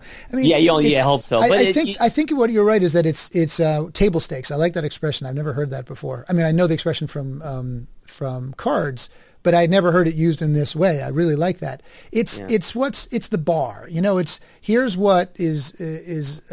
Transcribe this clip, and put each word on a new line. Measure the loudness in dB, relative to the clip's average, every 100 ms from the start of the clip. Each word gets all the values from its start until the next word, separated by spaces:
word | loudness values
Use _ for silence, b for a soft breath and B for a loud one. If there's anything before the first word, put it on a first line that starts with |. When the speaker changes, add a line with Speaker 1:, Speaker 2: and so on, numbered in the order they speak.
| B B B
Speaker 1:
I | 0
mean, | 2
Speaker 2:
Yeah, | 4
you | 4
know, | 4
yeah, | 4 4
Speaker 1:
it's, |
Speaker 2:
hope | 4 2
so. | 2 2
Speaker 1:
I, | 4
Speaker 2:
But | 4
Speaker 1:
I |
Speaker 2:
it, | 4
Speaker 1:
think, | 2 0
Speaker 2:
it | 0
Speaker 1:
I | 0
think | 2 0
what | 0 2
you're | 2
right | 4 4
is | 2
that | 2
it's, | 0 -2 -4
it's, | -2 0 0
uh, | 0 0 -4
table | 0 0 0
stakes. | -4 -6 -6
I | -2
like | -2
that | -2
expression. | -6 -6 -6 -6 -6
I've |
never | -6 -6
heard | -4 -6
that | -6 -12
before. | -12 -10 -10 -2
I |
mean, | 0 2
I |
know | 2 2
the |
expression | 0 -2 -4 -6
from, | -8 -8 -10
um, | -10 -8 -8 -8 -12 -18 -20
from | -10 -8 -6 -8
cards, | -6 -2 0 -2 -6 -12 b b b
but | 2 4
I | 6
never | 4 4
heard | 4 2
it |
used | 2 0 2
in | 0
this | 0 0 0
way. | 0 0
I | -2
really | 0 0
like | 2 0 -2
that. | -8 -10 B B B
It's, | -2 -2 -4
Speaker 2:
Yeah. | -2
Speaker 1:
it's | -2 -2 -4
what's, | -4 -4 -6
it's | -6 -4
the | -2
bar. | 0 0 -2 -6 -8
You | -2
know, | 0 0
it's, | -2 -6 b b
here's | 0 2 2 2
what | 4 4 2
is, | -2 -2 -2 -6
is, | -10 -10 -10 -8 -8 -8 -10 -12